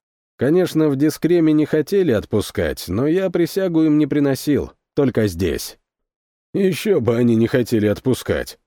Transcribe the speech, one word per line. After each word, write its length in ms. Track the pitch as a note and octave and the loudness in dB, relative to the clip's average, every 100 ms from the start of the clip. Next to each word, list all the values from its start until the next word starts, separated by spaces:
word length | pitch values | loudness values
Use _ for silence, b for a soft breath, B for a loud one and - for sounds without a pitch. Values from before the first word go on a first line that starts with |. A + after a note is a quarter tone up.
| _ _ _ _ | _ _ _ _
Конечно, 520 | B2+ F3+ D#3+ D#3 D#3 | 0 0 0 0 0
в 60 | C3+ | 2
Дискреме 580 | D3+ - D#3+ F3 D#3 | 0 0 0 2 4
не 120 | D3+ D3 | 2 2
хотели 460 | D#3 C#3+ G3+ F3 | -2 0 0 0
отпускать, 760 | G#2 - G#2+ - - D#2+ C2 - | 0 0 -4 -2 -4 -4 -4 -6
но 180 | G2 D3 | -4 -2
я 240 | F3+ F#3+ | -2 -2
присягу 540 | F3 E3 F#3+ F#3+ D#3+ | -2 -2 -2 -2 2
им 160 | D#3+ D3 | 2 2
не 80 | D3 | 2
приносил, 640 | D3 C#3+ C3+ - B2 C2+ - _ - | 0 0 0 0 -2 -2 -12 _ -2
только 320 | C3 A#2 G#2+ | 0 0 -2
здесь. 500 | E2+ F2+ B1+ - - _ _ _ _ _ _ _ - | 0 -2 -4 -8 -16 _ _ _ _ _ _ _ -2
Еще 440 | F#3 E3+ G#3+ E3+ | 0 0 0 0
бы 160 | A#2 A#2 | 2 2
они 200 | A#2+ A2+ | 2 2
не 100 | A#2 | 2
хотели 400 | C3 A2+ A2 G#2 | 0 0 0 0
отпускать, 720 | G2+ C3 A#2 - D2+ - - | 0 -2 -2 -2 -4 -6 -14